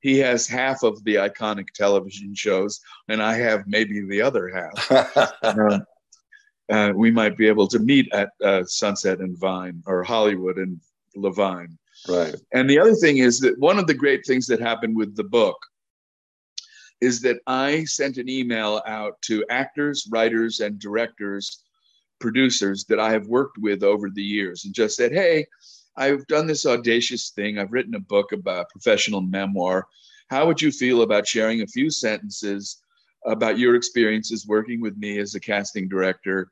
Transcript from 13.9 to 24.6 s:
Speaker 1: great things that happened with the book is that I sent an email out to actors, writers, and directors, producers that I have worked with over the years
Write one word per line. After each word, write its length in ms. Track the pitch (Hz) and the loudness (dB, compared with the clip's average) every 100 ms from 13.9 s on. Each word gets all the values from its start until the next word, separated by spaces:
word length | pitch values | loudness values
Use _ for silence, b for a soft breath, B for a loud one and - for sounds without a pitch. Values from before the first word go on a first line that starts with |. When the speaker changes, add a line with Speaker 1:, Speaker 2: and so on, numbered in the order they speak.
Speaker 1:
great 320 | 135 143 139 - | 0 2 0 0
things 220 | 131 127 | -2 0
that 120 | 113 | -2
happened 360 | 117 113 113 110 | 0 -4 -2 -2
with 180 | 104 | -4
the 80 | 104 | -4
book 340 | 101 117 104 - - _ _ _ _ _ _ _ _ - B B B _ | -2 2 2 0 -14 _ _ _ _ _ _ _ _ -20 B B B _
is 200 | 123 117 | 0 2
that 160 | 123 120 - | 0 -2 -2
I 380 | 131 135 151 | -2 0 0
sent 320 | 156 - 139 131 | -2 -4 -4 -6
an 100 | 127 | -6
email 540 | 131 123 113 107 107 110 | -4 -2 -2 -2 -2 -4
out 340 | 110 107 - | -8 -8 -10
to 220 | - 110 107 | -4 -2 -2
actors, 580 | 123 135 - 147 139 104 | -2 -4 -4 -4 -4 -4
writers, 500 | 113 113 113 113 110 | 0 0 2 -2 -2
and 180 | 104 104 | -6 -6
directors, 840 | 104 107 117 _ 101 98 98 - _ _ _ _ _ _ | -6 -4 -4 _ -10 -8 -10 -14 _ _ _ _ _ _
producers 640 | 120 113 131 123 101 98 - | -4 2 2 2 -2 -2 -2
that 100 | 107 | 0
I 120 | 110 | 2
have 140 | 110 104 | 0 0
worked 320 | 120 135 - | -2 -2 -2
with 240 | 107 101 | -2 0
over 260 | 98 101 104 | 2 2 -2
the 120 | 98 | -6
years 420 | 101 104 98 87 | -4 -2 -4 -6